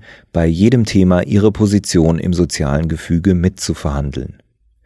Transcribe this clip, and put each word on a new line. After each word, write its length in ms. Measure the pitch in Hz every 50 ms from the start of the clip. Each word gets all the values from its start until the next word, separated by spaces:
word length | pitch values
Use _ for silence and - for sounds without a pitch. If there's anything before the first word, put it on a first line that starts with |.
| - - - - _ _
bei 140 | - 85 82
jedem 400 | 82 82 85 101 110 131 123 110
Thema 380 | - - 98 92 90 90 90 -
ihre 280 | - - 101 104 110
Position 680 | - - 107 101 104 101 - - - 87 80 82 82 80
im 120 | - 95
sozialen 560 | 87 85 87 78 - - 80 69 71 76 82
Gefüge 480 | 78 80 78 - - 87 82 82 98 92
mitzuverhandeln. 1040 | 87 85 92 - - - - 82 - - 76 69 71 71 71 67 67 65 - - _ _ _ _ _ _ _ _ _ _